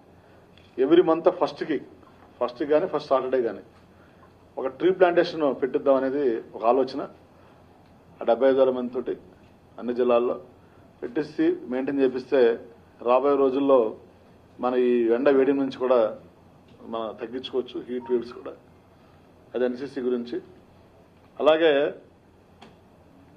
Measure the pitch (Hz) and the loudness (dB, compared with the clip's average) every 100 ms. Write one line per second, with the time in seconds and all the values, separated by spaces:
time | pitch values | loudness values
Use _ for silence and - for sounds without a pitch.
0 | _ _ _ - _ _ - - 135 165 | _ _ _ -20 _ _ -18 -2 4 6
1 | 170 160 170 170 143 - 165 135 - - | 6 4 2 2 -4 -4 -6 -6 -6 -20
2 | - - - - 120 - 147 151 180 147 | -20 -20 -20 -6 -6 -4 0 0 0 -4
3 | - 131 127 131 117 95 - - _ _ | -2 -2 0 -2 -2 -6 -14 -20 _ _
4 | - _ - _ _ - 131 - 175 185 | -20 _ -20 _ _ -10 -10 -2 0 4
5 | 180 170 170 160 147 123 131 143 139 135 | 4 4 0 0 -2 -2 -2 -2 2 2
6 | 131 139 139 110 - 110 110 131 127 135 | 2 0 -2 -2 -6 -2 2 2 0 -4
7 | - - _ _ - - - _ _ - | -10 -14 _ _ -20 -20 -20 _ _ -20
8 | - - 113 113 135 135 131 127 123 123 | -20 -10 -2 2 4 4 2 2 -6 -6
9 | - 87 - - _ _ _ - 113 123 | -8 -10 -14 -20 _ _ _ -14 -8 -2
10 | 123 120 123 - - - _ - - _ | 2 2 2 -4 -10 -20 _ -20 -20 _
11 | 127 226 151 - 160 180 123 127 135 139 | -10 -8 -8 -2 -2 -2 -6 -6 -4 0
12 | 131 123 - 139 120 113 - - - _ | 0 -2 -2 2 2 2 -8 -20 -20 _
13 | 113 127 139 143 135 131 139 131 113 117 | 0 2 2 2 2 0 2 4 2 -4
14 | - _ _ - _ - 123 127 123 123 | -18 _ _ -20 _ -6 -4 0 2 2
15 | 117 117 143 135 131 139 135 - 127 123 | 2 2 4 4 4 2 -2 -4 0 2
16 | 107 - - _ _ _ _ - 113 113 | 2 -2 -16 _ _ _ _ -20 -14 -10
17 | 110 98 113 127 131 131 123 113 - 123 | -10 -10 -12 -12 -8 -8 -6 -10 -10 -10
18 | 123 123 - - - - - - _ _ | -4 -4 -4 -12 -16 -18 -20 -20 _ _
19 | _ _ _ _ - 117 123 123 139 139 | _ _ _ _ -12 -4 -4 -4 -10 -6
20 | 123 123 117 113 - - _ _ - _ | -4 -4 -6 -12 -12 -20 _ _ -20 _
21 | _ _ _ - 135 160 165 139 151 - | _ _ _ 0 2 4 4 2 0 -6
22 | - _ _ _ _ _ - _ _ _ | -18 _ _ _ _ _ -20 _ _ _
23 | _ _ _ | _ _ _